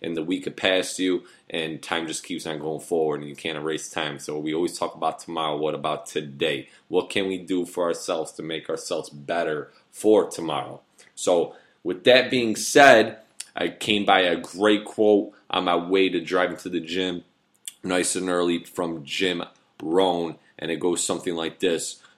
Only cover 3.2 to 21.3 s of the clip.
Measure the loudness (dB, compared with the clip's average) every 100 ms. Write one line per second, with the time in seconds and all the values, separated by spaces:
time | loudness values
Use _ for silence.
3.2 | -8 -8 -8 -6 -4 -6 -6 -6 -6 -6
4.2 | -8 -6 -4 -2 -2 -2 -6 -4 -4 -4
5.2 | -8 -6 -4 -2 -2 -2 -4 -6 -6 -8
6.2 | -8 -4 -2 -2 -8 -20 -4 -2 0 -2
7.2 | -2 -4 -2 -2 -2 -2 -2 -2 -4 -4
8.2 | -4 -8 -8 -8 -6 -8 -4 -6 -6 -10
9.2 | -4 -2 -2 -4 -8 _ _ 0 4 6
10.2 | 4 -2 -4 -4 -6 -12 _ _ -20 -4
11.2 | 2 2 2 -4 _ _ -6 0 6 6
12.2 | 6 0 0 -2 4 8 10 10 6 -2
13.2 | -18 -18 -12 -4 -4 -4 -2 0 4 4
14.2 | 4 0 -4 0 2 2 0 2 4 4
15.2 | 2 -8 -6 -2 0 0 2 2 4 0
16.2 | 0 0 0 -2 -6 -6 -4 -4 -4 -6
17.2 | -10 _ _ _ -20 -10 -2 0 0 -2
18.2 | 0 0 2 0 -4 -6 -6 -6 -8 -2
19.2 | -2 -2 -6 _ _ -12 -2 2 4 2
20.2 | -2 -8 _ -10 -6 -2 0 0 -2 -4
21.2 | -4